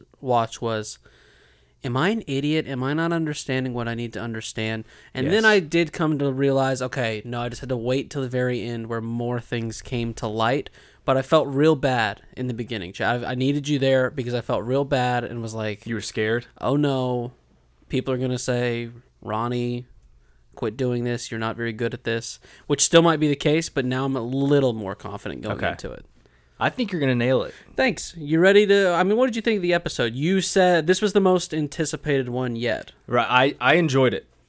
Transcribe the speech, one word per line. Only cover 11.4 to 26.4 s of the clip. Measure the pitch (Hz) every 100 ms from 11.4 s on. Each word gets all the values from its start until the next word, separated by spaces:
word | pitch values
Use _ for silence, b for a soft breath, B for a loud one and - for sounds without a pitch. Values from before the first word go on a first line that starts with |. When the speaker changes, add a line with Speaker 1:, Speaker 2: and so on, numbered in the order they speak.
| 139
Speaker 1:
real | 139 156 147
bad | 139 127 107 101 - -
in | 127
the |
beginning. | 117 113 113 90
Ch-, | -
I, | 104 123 120
I | 127
needed | 131 143 139
you | 143
there | 135 131 127
because | 151 120 120
I |
felt | - 113
real | 113 135 139
bad | 139 123 123
and | 120 117
was | 113 110
like, | 110 104 -
Speaker 2:
You | 110
were |
scared? | - - 110 120 - -
Speaker 1:
"Oh | 110 143
no, | 143 135 127 123 120 - _ _ _ _ -
people | 127 131
are | 127
gonna | 127 123
say, | - 123 123 117 117 120 - -
'Ronnie, | - 107 120 123 120 120 123 - - _ _ _ _ -
quit | 117 120
doing | 127 120
this. | 120 120 -
You're | 113
not | 113 113
very | 117
good | 110 117
at | 117 -
this,'" | 113 - - B B B
which | 147
still | - 170
might | 170 160
be | 151
the | 139
case, | 156 156 160
but | - 127
now | 127 135
I'm | 131
a |
little | 117 131 139 143 135
more | 110 98 101
confident | 98 101 - 67
going | 107 -
Speaker 2:
Okay. | 87
Speaker 1:
into | 87 80
it. | - - _ b b